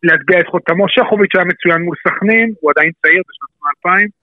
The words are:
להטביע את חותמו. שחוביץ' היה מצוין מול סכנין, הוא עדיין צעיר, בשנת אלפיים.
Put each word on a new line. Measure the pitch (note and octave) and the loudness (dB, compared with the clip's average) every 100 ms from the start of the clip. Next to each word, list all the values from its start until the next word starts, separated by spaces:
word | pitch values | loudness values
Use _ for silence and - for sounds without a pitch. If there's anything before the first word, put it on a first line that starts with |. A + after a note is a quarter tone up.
להטביע | E3+ D#3+ - F3+ | 2 0 2 0
את | E3+ | 0
חותמו. | F3 - E3+ G3 | -4 -2 -2 0
שחוביץ' | - A#3+ G#3 G3 F#3 | 0 0 2 2 0
היה | F3+ | -2
מצוין | F3+ F3 E3 | -2 0 0
מול | E3+ D#3 - | -2 -4 -4
סכנין, | - G3+ A3+ A3+ G#3+ | -2 0 0 0 -2
הוא | D3 | 0
עדיין | D3 D#3 E3+ | 2 0 0
צעיר, | D#3 F3 F#3 | 0 0 -2
בשנת | - - _ D3 | -12 -18 _ -8
אלפיים. | - F3 F#3 G#3 - | -6 0 0 0 -4